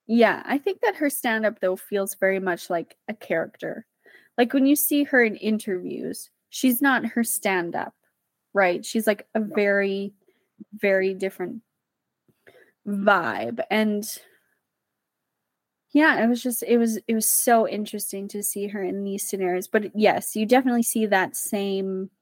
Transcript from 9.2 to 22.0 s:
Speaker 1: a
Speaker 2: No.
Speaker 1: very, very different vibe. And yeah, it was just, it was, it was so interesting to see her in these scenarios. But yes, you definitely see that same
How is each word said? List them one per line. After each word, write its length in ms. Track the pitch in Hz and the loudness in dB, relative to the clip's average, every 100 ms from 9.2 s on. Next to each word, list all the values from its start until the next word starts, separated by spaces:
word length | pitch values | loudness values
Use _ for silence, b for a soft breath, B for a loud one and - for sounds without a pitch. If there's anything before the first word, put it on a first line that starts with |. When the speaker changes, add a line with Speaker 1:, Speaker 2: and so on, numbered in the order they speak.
| - | -2
Speaker 1:
a 60 | 226 | -4
Speaker 2:
No. 160 | 208 214 | -2 0
Speaker 1:
very, 580 | 202 202 196 196 196 - _ _ _ - - | 2 2 0 -2 -6 -10 _ _ _ -20 -20
very 400 | 208 202 190 190 | -4 0 2 0
different 480 | 190 190 - 180 226 _ _ _ _ _ _ _ _ b b b b 208 | -2 -6 -6 -10 -10 _ _ _ _ _ _ _ _ b b b b -6
vibe. 760 | 202 202 190 127 101 113 233 - | -2 2 2 2 -4 -4 -6 -2
And 360 | 214 214 208 214 - b b b b _ _ _ _ _ _ _ _ _ _ _ _ _ | 0 0 -2 -6 -12 b b b b _ _ _ _ _ _ _ _ _ _ _ _ _
yeah, 300 | 294 311 220 | 4 4 4
it 60 | 226 | 2
was 140 | 240 | 2
just, 200 | 254 233 | -2 -4
it 140 | - 233 | 2 2
was, 200 | 233 214 - | 2 0 -2
it 60 | |
was 120 | 226 220 | -2 0
so 400 | - - 226 214 | 0 4 4 4
interesting 640 | 208 208 208 - 196 202 | -2 -6 -8 -8 -8 -8
to 140 | 208 | -8
see 260 | 208 202 202 | -6 -6 -6
her 140 | 202 | -4
in 220 | 185 196 | -4 -4
these 240 | 196 196 - | -4 -6 -6
scenarios. 400 | 196 185 180 196 | -4 -2 -2 -2
But 280 | 220 208 208 | -2 -2 2
yes, 400 | 202 - - 214 | 2 2 -2 -4
you 80 | 214 | 2
definitely 360 | 247 254 240 | 4 4 0
see 240 | 233 226 214 | 0 0 2
that 280 | 196 180 - | 2 0 -4
same 760 | - 202 196 196 190 190 | -4 -2 -2 -2 -2 -4